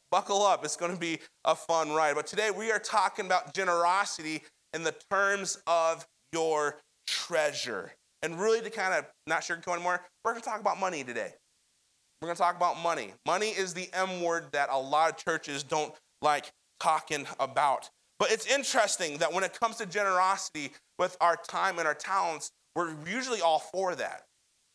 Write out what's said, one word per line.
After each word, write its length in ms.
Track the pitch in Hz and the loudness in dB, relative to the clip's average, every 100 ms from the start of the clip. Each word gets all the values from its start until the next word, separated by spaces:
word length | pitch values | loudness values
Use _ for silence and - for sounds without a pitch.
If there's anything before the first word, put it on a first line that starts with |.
| _ | _
buckle 320 | 180 196 202 | 0 2 4
up. 200 | 202 165 | 6 4
It's 140 | 147 - | 0 -4
gonna 200 | 170 185 | -4 -2
be 240 | 170 156 - _ - | -4 -4 -8 _ 0
a 80 | 156 | 0
fun 360 | - 165 151 | 2 0 2
ride. 220 | 156 156 | 2 2
But 120 | 147 147 | 0 -2
today 240 | - 214 | -2 -2
we 200 | 190 220 | -2 -2
are 80 | 208 | -2
talking 460 | - 214 196 - | 0 0 0 -2
about 300 | 185 185 175 | 0 0 0
generosity 880 | 185 185 175 170 190 202 - 156 156 - _ _ | -2 0 2 4 2 0 -4 -6 -8 -10 _ _
in 80 | 160 | -4
the 100 | 165 156 - | -4 -4 -2
terms 460 | 196 196 202 185 - - | 2 2 0 -2 -6 0
of 400 | 170 165 156 - _ _ | 2 2 0 -8 _ _
your 460 | 165 160 151 147 - _ _ - | -2 2 2 0 -2 _ _ -6
treasure. 880 | - - 165 151 139 127 101 85 - _ _ | -4 0 2 2 0 -4 -6 -8 -14 _ _
And 160 | 156 165 | -6 0
really 220 | 214 226 | 2 2
to 80 | 214 | 0
kinda 380 | 220 190 170 139 _ - | -4 0 0 -2 _ -2
not 140 | 160 | -2
sugarcoat 340 | 156 170 185 170 | -2 -6 -4 -2
anymore, 300 | 175 180 - _ | 0 -2 -4 _
we're 100 | 226 | -4
gonna 120 | 240 | -4
talk 160 | 247 214 | -6 -2
about 180 | 202 175 | -2 0
money 260 | 185 160 | -2 -4
today. 300 | 123 117 98 - _ _ _ _ _ _ _ _ | -6 -6 -6 -10 _ _ _ _ _ _ _ _
We're 80 | 165 | -8
gonna 80 | 170 | 0
talk 200 | 175 175 | 0 2
about 220 | 175 143 | 0 0
money. 360 | 170 156 101 - 147 | 0 -2 -4 -6 -2
Money 240 | 180 214 | 0 0
is 220 | 185 190 | -2 -4
the 180 | 170 180 | -4 -6
M 280 | 175 190 180 | -2 -2 0
word 300 | 170 170 147 | 0 -2 -2
that 160 | 143 135 | 0 2
a 80 | 135 | 0
lot 320 | 135 147 160 | 2 4 4
of 60 | 156 | 2
churches 460 | - 160 156 139 | -2 -4 -4 -8
don't 320 | 139 156 151 - _ _ | -2 -2 -2 -8 _ _
like 320 | 147 143 - - _ _ | 2 2 -2 -16 _ _
talking 480 | 170 156 - 147 131 143 | 2 2 0 -6 -6 -4
about. 480 | 135 131 139 123 - _ _ _ | -2 2 2 2 -4 _ _ _
But 120 | 196 | 0
it's 160 | 220 208 | 2 2
interesting 720 | 277 247 254 202 - 165 147 | 0 2 2 2 2 -2 0
that 140 | 165 | 0
when 120 | 175 | 2
it 140 | 185 - | -2 0
comes 180 | 226 220 | -2 -2
to 100 | 202 | -4
generosity 880 | 196 196 180 185 196 - 151 139 - _ - | 0 2 4 4 2 -4 -8 -8 -12 _ -4
with 180 | 180 - | -2 4
our 140 | 170 165 | 4 4
time 420 | - 180 190 170 | -2 0 0 2
and 100 | 160 | 0
our 60 | |
talents, 580 | 147 - 190 175 151 - - _ | 0 -2 0 0 -4 -8 -14 _
we're 200 | 160 170 156 160 | -4 -2 -4 -6
usually 340 | 233 262 226 | -6 -4 2
all 180 | 170 160 | 2 2
for 360 | - 185 190 | 0 -2 -2
that. 280 | 147 101 - - _ _ _ _ | -2 -4 -6 -14 _ _ _ _